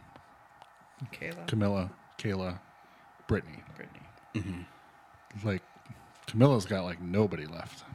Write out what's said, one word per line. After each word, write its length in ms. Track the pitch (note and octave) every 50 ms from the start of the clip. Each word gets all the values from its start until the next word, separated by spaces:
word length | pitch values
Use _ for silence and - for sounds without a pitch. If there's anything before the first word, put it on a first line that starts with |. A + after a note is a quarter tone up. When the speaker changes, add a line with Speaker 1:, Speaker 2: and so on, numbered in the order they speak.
| - - - - - - - - - - - - - - - - - - - - C3 A2+
Speaker 1:
Kayla. 360 | - - D#2+ E2 E2+ F2 E2+ B2
Speaker 2:
Camilla, 440 | - A2 G#2 G2+ G2+ G2 F2+ F#2+ - - - - - -
Kayla, 420 | - G#2+ G2 F#2+ F#2 F#2 F2 F2+ - - - - - - - - - - - - - -
Brittany. 340 | A2 F#2 - D#2+ D#2 - - - -
Speaker 1:
Brittany. 240 | - - - - - - - - - - - -
Speaker 3:
Mm-hmm. 1120 | A2 F#2+ G2 F2+ E2+ F2 - - - - - - - - - - - - - - G#2 G2+ A2
Speaker 2:
Like, 140 | G2 F2+ - - - - - - - - - - - - - -
Camilla's 380 | - A2 B2+ C#3+ C3+ A2+ F#2
got, 180 | F#2 G#2+ F#2+ F2+
like, 160 | F2+ F2 F2
nobody 440 | F2+ F2 F2+ G#2 G#2+ G2 F2 D#2+ D2
left, 380 | D#2 E2 E2 E2 - - - - - -